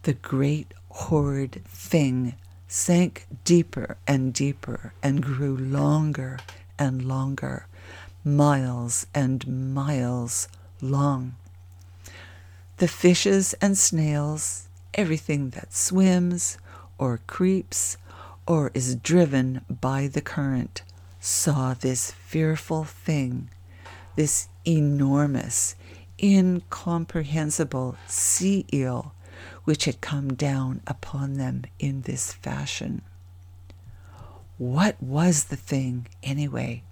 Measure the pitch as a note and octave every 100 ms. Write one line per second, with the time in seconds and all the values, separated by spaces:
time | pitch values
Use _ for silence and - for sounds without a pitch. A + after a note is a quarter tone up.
0 | - C3 - C3 C#3+ D3+ - - - -
1 | - D#3 C#3+ C#3 C3+ - - - - E3+
2 | C#3 B2+ B2 - - - - - - F3
3 | F3+ - - - - F3 E3 - G#2 -
4 | - C#3 C3 B2 C#3 C#3 - A#2 - -
5 | C#3 C#3 C3 C3 C#3+ C3 C3 C#3+ C#3+ D3+
6 | D3+ C#3+ C3 C3 - - - - C#3 C3
7 | C3 C3 C3+ C3+ C3+ C3 - - - -
8 | - - D3+ C#3+ D3 C#3 B2+ B2 A#2+ -
9 | - D3 C3 C3 C3 C3 C3 C3+ C#3 C#3
10 | B2 B2 A#2+ - - - - - C3 C#3
11 | C#3+ C3+ B2+ B2+ - - - - - -
12 | - - - - - - - - F3 -
13 | F3+ F3 G3+ G3 F#3 - G3+ G3 - D#3+
14 | D3+ D3 D3 D#3 - - - - - -
15 | F#3 D#3 - D3 C3+ A#2+ - - - F#3
16 | F#3+ F3+ F3 F3 - - - - - -
17 | C3+ A#2 - - F#3 F#3+ - - - -
18 | - - - - - E3 C#3 C3 B2+ B2
19 | - F3 D#3+ C3+ C3 B2+ - B2+ C3 C3+
20 | C#3 C#3 - - C#3 B2+ - - - -
21 | - - - - - D3 C3 B2+ C3 B2+
22 | - - - D#3+ D#3+ D#3+ - D#3+ D#3 -
23 | - D3+ B2+ B2 B2+ - - - - -
24 | - - D3+ - - - - D#3+ D3 C#3+
25 | C#3 C#3 D3 C3+ - - - - - -
26 | - - G3+ G3 F#3 F3+ - - - E3+
27 | E3 E3+ C#3+ D#3 D3+ - D3 C3 C3 B2
28 | - - - - F#3 G3 - C#3 B2+ B2
29 | D3 - - - - - - D3+ - -
30 | - C#3+ C#3 B2+ C#3+ C3+ C3 C3 - -
31 | - C#3 C#3 C#3 B2+ B2+ B2 - C#3 C#3
32 | B2+ B2+ - - - C#3 C#3 - - -
33 | - - - - - - - - - -
34 | - - - - - - B2 C#3 G#3 -
35 | C3 C#3+ F3 D3+ - C#3+ - C#3 C3 B2
36 | A#2+ - C3+ C#3 D3 B2+ B2 A#2 -